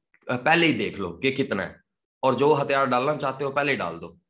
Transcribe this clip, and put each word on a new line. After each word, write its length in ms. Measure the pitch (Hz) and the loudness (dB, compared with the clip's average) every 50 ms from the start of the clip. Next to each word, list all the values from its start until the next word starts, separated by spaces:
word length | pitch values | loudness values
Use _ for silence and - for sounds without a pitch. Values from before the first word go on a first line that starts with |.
| _ _ _ _ _ - | _ _ _ _ _ -6
आ, 60 | 123 | -6
पहले 300 | 120 131 151 165 170 170 | -2 2 4 4 6 4
ही 60 | 160 | 4
देख 260 | 123 107 101 87 - 98 | 2 2 -2 -4 -4 -6
लो 120 | 95 85 | -8 -8
कि 220 | 82 82 117 135 | -6 -2 -2 -2
कितना 300 | 131 139 135 - 110 98 | 0 0 -2 -2 -4 -4
है, 180 | 87 78 - - _ _ _ _ _ _ _ _ | -4 -6 -10 -16 _ _ _ _ _ _ _ _
और 120 | - 131 123 | -2 0 2
जो 180 | 117 139 151 | 4 4 4
हथियार 340 | 151 139 139 127 139 135 139 | 4 4 2 0 0 2 2
डालना 300 | 127 127 123 131 147 151 | 2 2 2 2 0 -2
चाहते 280 | 147 143 135 131 139 147 | -2 -4 -4 -4 -4 -6
हो 60 | 139 | -4
पहले 220 | 135 143 143 143 | -2 -2 0 0
ही 60 | 127 104 | -2 -2
डाल 160 | 92 85 85 | -4 -6 -8
दो, 220 | 82 82 82 - _ _ | -8 -12 -16 -18 _ _